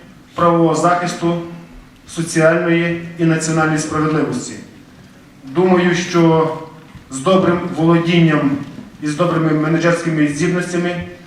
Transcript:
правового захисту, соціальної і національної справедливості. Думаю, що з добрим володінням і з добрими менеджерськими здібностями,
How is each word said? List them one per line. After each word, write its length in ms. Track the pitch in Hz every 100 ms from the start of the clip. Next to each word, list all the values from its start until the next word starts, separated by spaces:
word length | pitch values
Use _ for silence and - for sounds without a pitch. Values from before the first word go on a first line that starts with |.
| - - -
правового 400 | - 175 170 165
захисту, 680 | 156 175 175 170 - 170 170 - - - - - - -
соціальної 1000 | - 160 165 160 170 170 170 170 170 - -
і 60 |
національної 540 | 165 160 160 160 156 156
справедливості. 760 | - 156 156 156 123 123 - - - - - - - - - -
Думаю, 500 | - 170 185 175 180
що 640 | 165 - 170 165 160 156 - - - - - -
з 80 | 131
добрим 420 | 185 185 165 175 180 143
володінням 760 | 165 170 170 175 160 147 139 - - - - -
і 40 | 151
з 100 | 151
добрими 360 | 170 165 160
менеджерськими 760 | 151 156 165 165 170 165 156 147
здібностями, 760 | - 175 175 170 175 170 175 - -